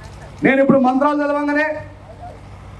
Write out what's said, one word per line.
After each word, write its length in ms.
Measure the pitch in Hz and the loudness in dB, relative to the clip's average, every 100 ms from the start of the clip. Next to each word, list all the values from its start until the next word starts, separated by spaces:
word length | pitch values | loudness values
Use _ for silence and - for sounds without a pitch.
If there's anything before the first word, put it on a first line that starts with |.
| - - - - 233 | -18 -18 -18 -2 2
నేను 160 | 269 | 4
ఇప్పుడు 180 | 277 269 | 6 4
మంత్రాలు 380 | 254 262 285 294 | 4 2 2 0
చదవంగానే 480 | 285 294 294 285 302 302 - - - - - - - - - - | 0 -2 0 0 0 -4 -12 -16 -20 -18 -16 -16 -18 -18 -18 -18